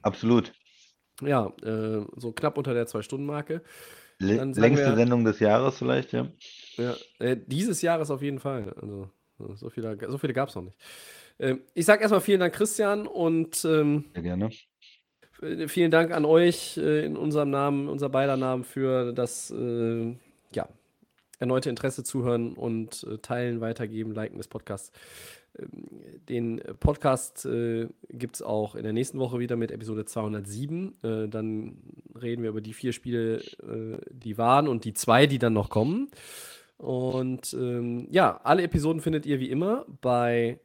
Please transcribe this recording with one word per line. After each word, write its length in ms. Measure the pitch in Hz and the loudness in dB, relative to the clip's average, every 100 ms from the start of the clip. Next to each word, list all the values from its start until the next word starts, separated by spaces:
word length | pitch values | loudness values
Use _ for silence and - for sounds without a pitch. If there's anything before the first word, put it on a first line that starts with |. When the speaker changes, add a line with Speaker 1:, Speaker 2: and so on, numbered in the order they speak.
Speaker 1:
Absolut. 500 | 107 - 113 120 - - _ _ _ _ _ - | -2 0 4 4 4 -10 _ _ _ _ _ -8
Speaker 2:
Ja, 240 | 139 139 104 - | 0 0 0 -6
äh, 420 | - 110 110 110 104 - | -6 -4 -2 -4 -6 -10
so 160 | 120 | -10
knapp 260 | 113 151 147 | -4 -2 -2
unter 160 | 135 | -2
der 120 | 120 117 | -2 -2
Zwei-Stunden-Marke. 760 | - - 135 143 147 143 160 - - - - - _ | -4 -6 -6 -6 -6 -6 -8 -8 -20 -20 -20 -20 _
Speaker 1:
Lä-, 180 | 95 110 | 2 2
Speaker 2:
Dann 160 | 135 | 2
sagen 100 | 104 113 | 6 6
Speaker 1:
längste 240 | 143 139 | 8 4
Speaker 2:
wir 60 | 113 | 6
Speaker 1:
Sendung 280 | 120 123 | 6 6
des 160 | 113 104 | 4 4
Jahres 380 | 107 110 135 135 | 6 6 4 0
vielleicht, 340 | 123 131 127 | 0 0 0
ja. 140 | 123 127 - - - - - | -4 -4 -10 -20 -20 -18 -6
Speaker 2:
Ja, 180 | 120 127 - _ | -4 -4 -12 _
äh, 160 | 123 127 95 | -2 -2 -2
dieses 340 | 139 220 180 | -4 -2 0
Jahres 280 | 170 165 147 | 0 0 0
auf 100 | 135 | -4
jeden 180 | 143 135 | -4 -4
Fall. 360 | 143 131 101 - | -6 -6 -8 -10
Also, 280 | 104 101 98 _ _ _ 104 | -12 -10 -12 _ _ _ -14
so 160 | 101 113 | -12 -12
viele, 280 | 117 113 104 - | -8 -8 -8 -8
so 80 | 139 | -6
viele 160 | 147 | -2
gab's 200 | 123 139 | -2 -2
noch 80 | - | -6
nicht. 160 | 90 - - - - - - _ | -12 -16 -20 -20 -20 -20 -20 _
Ähm, 220 | 135 131 - | -2 -2 -4
ich 120 | - 170 | -2 4
sag 140 | 208 | 6
erstmal 180 | 214 202 | 6 4
vielen 200 | 190 196 | 4 4
Dank, 140 | 180 | 4
Christian, 520 | - 220 - 208 208 214 | 2 -2 2 0 0 -4
und, 580 | - 165 165 160 - | 0 2 2 0 -2
ähm, 400 | 165 156 147 147 147 | 2 4 4 2 -2
Speaker 1:
Sehr 80 | - | -8
gerne. 280 | 85 90 110 117 _ _ - _ _ _ _ _ | -4 -2 -2 -4 _ _ -20 _ _ _ _ _
Speaker 2:
äh, 260 | 156 - 156 | -8 -6 -4
vielen 220 | 185 170 | 2 6
Dank 200 | 160 165 | 6 4
an 120 | 165 | 2
euch, 540 | 151 160 175 170 - - | 6 8 8 4 -6 -2
äh, 260 | 151 151 | 2 2
in 120 | 151 151 | 0 -2
unserem 340 | 156 151 143 | -2 0 0
Namen, 380 | 139 143 143 143 | 0 0 0 -2
unser 200 | 147 139 | -4 -2
beider 300 | 131 139 131 | 0 2 2
Namen 260 | 131 127 | 0 -2
für 480 | 123 - 135 131 123 | -4 -2 0 2 0
das, 380 | 120 120 - - | -2 -4 -4 -10
äh, 680 | 113 123 117 117 117 113 120 _ _ _ | -6 -2 0 0 0 -4 -6 _ _ _
ja, 140 | - - - _ _ _ _ _ - | -6 -6 -12 _ _ _ _ _ -6
erneute 300 | 123 127 135 | 0 0 0
Interesse, 360 | 120 135 131 | -4 -4 -4
Zuhören 500 | 120 135 120 120 117 | -6 -2 0 0 -2
und, 500 | - 123 113 110 - | -4 -4 -4 -6 -10
äh, 140 | 117 107 | -10 -12
Teilen, 420 | - 120 123 117 | -6 -4 -2 -2
Weitergeben, 520 | 113 113 110 110 110 | -4 -4 -6 -6 -6
Liken 260 | 107 110 - | -6 -8 -8
des 100 | - | -12
Podcasts. 420 | 110 - 98 - - - - - - _ - | -12 -10 -10 -10 -20 -20 -20 -20 -20 _ -16
Ähm, 100 | - - - - - - - | -16 -14 -18 -18 -20 -20 -6
den 320 | 120 117 113 - - | -2 -2 -4 -8 0
Podcast, 640 | 156 147 143 131 - - | 0 2 2 0 -2 -10
äh, 440 | - 120 117 113 113 - - | -4 -2 0 -2 -4 -10 -18
gibt's 320 | 120 120 - | -10 -10 -8
auch 340 | - 107 104 | -4 -2 -2
in 100 | 110 | -4
der 100 | 110 | -4
nächsten 240 | 110 131 135 | -2 -2 -2
Woche 200 | 127 123 | -4 -2
wieder 180 | 120 120 | -2 -2
mit 140 | 113 | -2
Episode 360 | 107 110 107 104 | -6 -8 -8 -6
zweihundertsieben. 920 | - 107 107 98 101 143 165 190 - | -4 -4 -4 -8 -8 -6 -6 -8 -8
Äh, 260 | 113 110 110 | -4 -4 -4
dann 480 | 110 110 110 110 - - - - - | -4 -4 -6 -8 -14 -20 -20 -20 -10
reden 240 | 120 120 | -6 -4
wir 60 | 117 | -4
über 140 | 107 | -6
die 100 | 107 | -8
vier 220 | 110 127 | -6 -6
Spiele, 480 | 117 123 117 113 113 - - | -4 -4 -2 0 -2 -6 -16
äh, 360 | - 113 110 110 - | -10 -8 -8 -10 -12
die 280 | 127 117 104 | -14 -10 0
waren 280 | 117 135 147 | 6 6 6
und 200 | 117 110 | 0 -2
die 80 | |
zwei, 320 | 101 - 117 143 | -4 6 8 8
die 120 | 135 | 6
dann 140 | 120 | 2
noch 160 | 110 98 | 2 2
kommen. 420 | 110 120 202 277 - - - - - _ _ | 2 2 0 -4 -10 -20 -18 -18 -20 _ _
Und, 760 | - 127 127 131 127 127 - | -6 -2 -2 -2 -2 -4 -6
ähm, 520 | 127 127 120 120 120 - | -4 -2 -2 -2 -4 0
ja, 280 | 185 151 - | 4 4 2
alle 180 | - 170 | 2 4
Episoden 380 | 175 165 151 160 | 4 0 2 0
findet 240 | 160 156 | 0 -2
ihr 160 | 151 139 | 0 -2
wie 80 | 127 | 0
immer 380 | 127 180 247 - 143 | -2 0 -2 -4 -6
bei 580 | 127 120 120 120 117 - | 0 2 4 2 0 -4